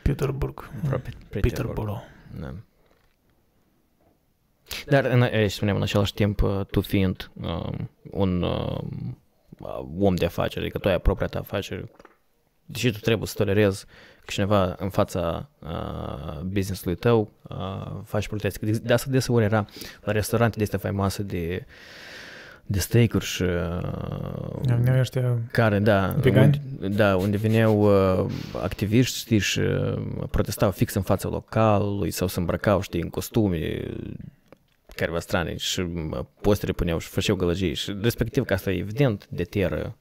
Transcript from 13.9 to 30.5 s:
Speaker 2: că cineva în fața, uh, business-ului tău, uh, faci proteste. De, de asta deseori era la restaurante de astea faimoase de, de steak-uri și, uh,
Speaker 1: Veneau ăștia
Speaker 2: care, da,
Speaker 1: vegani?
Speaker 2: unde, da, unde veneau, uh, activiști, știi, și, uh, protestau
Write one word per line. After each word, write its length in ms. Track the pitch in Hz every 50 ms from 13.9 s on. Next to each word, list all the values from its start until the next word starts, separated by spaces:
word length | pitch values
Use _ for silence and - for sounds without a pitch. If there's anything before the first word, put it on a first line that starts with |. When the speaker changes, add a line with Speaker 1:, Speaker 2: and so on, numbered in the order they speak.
| - - - - - _
Speaker 2:
că 80 | _ - -
cineva 420 | - 101 98 107 101 92 90 - -
în 100 | 95 95
fața, 600 | - - 98 - - 92 85 82 82 82 - - _ _
uh, 840 | - 78 85 82 78 76 76 78 78 73 - - 71 82 76 71
business-ului 560 | 82 95 98 101 95 95 92 - - 92 87
tău, 360 | - - 120 120 113 104 - - _ -
uh, 580 | - - - 92 95 95 98 98 - - 98 104
faci 240 | - - 107 101 -
proteste. 380 | 110 104 - 101 - - -
De, 40 | 107 110 117 -
de 100 | 117 123
asta 180 | 117 - 135
deseori 340 | 131 131 - - 120 117 110
era 220 | 104 110 110 101 - - - - - - - -
la 100 | - 107
restaurante 440 | 107 98 - 117 110 117 113 -
de 60 | 110 104
astea 160 | - - 98
faimoase 440 | - 101 98 98 98 98 - - 104
de, 440 | 98 - 90 82 85 87 - - - - - - - - - - - - - - - - - - - - - -
de 120 | - 101 92
steak-uri 460 | - - - 117 120 110 - 95 -
și, 180 | - - - 92
uh, 1160 | 90 87 85 87 85 87 87 87 - - - - - - 50 - 50 50 50 50 50 50 50 -
Speaker 1:
Veneau 360 | 127 120 120 120 127 131 131
ăștia 400 | 127 - - 131 123 123 120 117 113 117 -
Speaker 2:
care, 260 | - 113 110 104 98
da, 280 | 101 110 101 98 95
Speaker 1:
vegani? 540 | 90 92 - 123 127 127 131 135 147 143 147 - 131 135 -
Speaker 2:
unde, 80 | - 98 101
da, 200 | 101 107 101 95
unde 200 | 92 95 104 104
veneau, 440 | 104 110 107 110 113 113 110 107 104
uh, 500 | 104 104 101 98 95 95 92 98 95 95 92 - - 101 - 57 64
activiști, 560 | - - - 107 98 110 123 127 - - -
știi, 200 | - - 113 104
și, 200 | 92 - - 104
uh, 380 | 98 95 95 95 98 104 101 104 107 104 - - - -
protestau 400 | - - 101 -